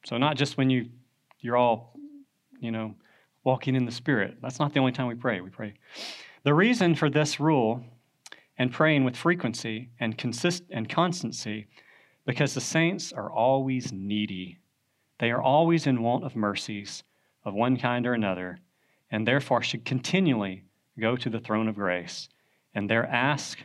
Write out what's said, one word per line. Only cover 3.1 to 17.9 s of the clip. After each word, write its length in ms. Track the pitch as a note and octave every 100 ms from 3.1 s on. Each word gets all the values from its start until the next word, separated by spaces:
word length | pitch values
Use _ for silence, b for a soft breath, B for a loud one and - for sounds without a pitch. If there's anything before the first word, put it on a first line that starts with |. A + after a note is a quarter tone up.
| b b _
walking 320 | - B2+ -
in 120 | C3 B2
the 60 |
Spirit. 440 | A#2+ - B2+ G2 -
That's 160 | B2 C3
not 160 | D3
the 60 | C#3+
only 120 | C3
time 140 | B2 B2+
we 80 |
pray. 260 | A#2 B2+ G2+
We 80 | F#2
pray. 240 | - A2 G#2 B B B B B B
The 100 | -
reason 420 | D3 G#3+ B3 F3+
for 140 | D#3 D3+
this 320 | C#3+ D3+ -
rule 420 | D3 D3+ A2 A#2 B2 - _ _ - B B -
and 120 | B2+
praying 340 | A#2+ D#3 D3+
with 120 | C3 B2
frequency 720 | E3+ F3 C3+ - A#2 A2 B2+ -
and 180 | A#2 A2
consist-, 460 | B2 A#2+ F3 F3 -
and 160 | - A2
constancy, 800 | - F3 F3 A#2 - - G#2+ G#2+ b b b b b -
because 260 | C3 C#3+
the 80 | -
saints 520 | A#2+ E3 E3 F3+ -
are 200 | - G#2
always 600 | A2+ A#2+ C3+ C3+ B2+ B2
needy. 640 | G2 G2 G#2 G#2 F#2+ F2+ E2+ _ _ _ _ _ _
They 120 | A#2
are 100 | A#2+
always 460 | C3 C#3+ E3 E3+ D3+
in 160 | B2+
want 220 | A#2 B2
of 120 | - A#2+
mercies 680 | G#2 G2 - G#2 G2+ - - _ _ _
of 100 | -
one 240 | G2+ A#2+ B2+
kind 280 | B2+